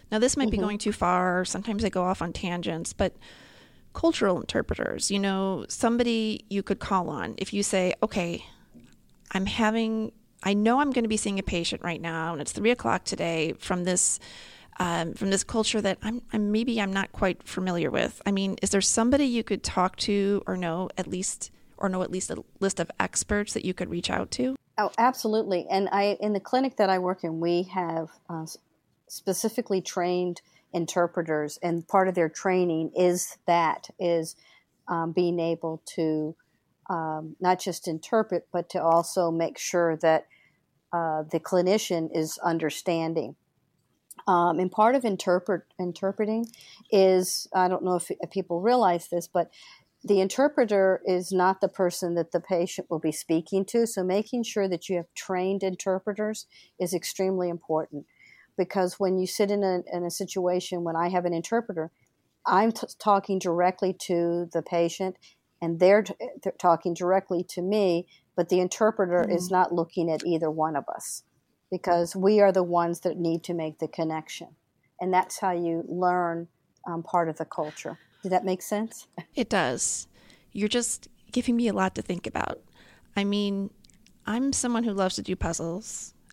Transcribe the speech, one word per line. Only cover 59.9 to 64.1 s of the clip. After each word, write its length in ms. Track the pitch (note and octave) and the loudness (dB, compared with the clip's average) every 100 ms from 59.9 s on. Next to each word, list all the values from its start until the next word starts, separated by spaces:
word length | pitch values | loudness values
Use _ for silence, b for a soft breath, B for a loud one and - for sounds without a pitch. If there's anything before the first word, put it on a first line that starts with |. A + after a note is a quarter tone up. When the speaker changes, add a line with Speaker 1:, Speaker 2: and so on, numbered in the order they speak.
| F3 | -4
Speaker 2:
in 80 | |
a 60 | F3 | -4
situation, 720 | - F#3+ G3 F3+ F3+ - F3 | -4 -6 -2 0 0 -2 -4
when 120 | E3+ E3 | -2 0
I 120 | F3 | 0
have 160 | F#3 | 0
an 80 | F3 | 0
interpreter, 580 | E3 E3 A3+ A#3 F3 D#3+ - _ _ _ _ | -2 -2 -2 -2 -6 -8 -10 _ _ _ _
I'm 280 | - F#3+ A3 | 0 4 4
t-, 140 | A3+ - - | 0 -6 -2
talking 400 | G#3+ G3 G3 F#3+ | 2 2 2 -2
directly 560 | F3+ E3+ F3+ F#3 F#3 F3+ | 0 2 2 2 -2 -2
to 440 | - | 0